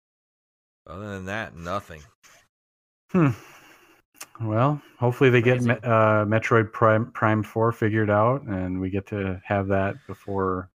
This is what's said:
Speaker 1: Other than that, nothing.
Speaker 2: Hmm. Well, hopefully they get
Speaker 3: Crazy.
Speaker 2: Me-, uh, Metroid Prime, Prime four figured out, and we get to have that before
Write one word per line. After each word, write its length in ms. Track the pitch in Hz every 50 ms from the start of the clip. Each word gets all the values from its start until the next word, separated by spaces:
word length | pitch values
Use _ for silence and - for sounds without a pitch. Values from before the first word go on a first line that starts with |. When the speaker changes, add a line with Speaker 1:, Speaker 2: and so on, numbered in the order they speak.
| _ _ _ _ _ _ _ _ _ _ _ _ _ _ _ _ _
Speaker 1:
Other 220 | - 78 95 107 104
than 160 | 101 95 92
that, 280 | 92 101 113 107 78 -
nothing. 480 | 80 85 85 95 101 - - 82 78 73 - _ _ _ _ _ _ _ _ _ _ _ _ _ _ _ _ _ _ _ _ -
Speaker 2:
Hmm. 160 | 185 160 135 113 - - - - - - - - _ _ _ _ _ _ _ _ _ - - _ -
Well, 400 | 113 110 107 113 123 143 147 143 - - _ _
hopefully 300 | 120 123 123 - 143 131
they 120 | 120 123 113
get 160 | 123 127 123
Speaker 3:
Crazy. 100 | 123 117
Speaker 2:
Me-, 60 | 117 113 -
uh, 420 | 110 113 110 110 110 107 107 104
Metroid 480 | 104 110 113 - - 123 117 110 107 -
Prime, 380 | - 117 110 110 107 117 - -
Prime 300 | - 120 107 110 107 104
four 280 | - - 113 110 117 113
figured 360 | - 117 107 107 110 107 104
out, 340 | 104 104 107 120 131 143 143
and 360 | 113 98 92 92 90 92 92
we 80 | 95 95
get 180 | 95 98 98 -
to 320 | 107 101 98 95 92 90 -
have 240 | - 104 98 98 98
that 380 | 101 98 95 98 - - -
before 640 | - 95 - - - 98 95 95 92 92 92 92 - _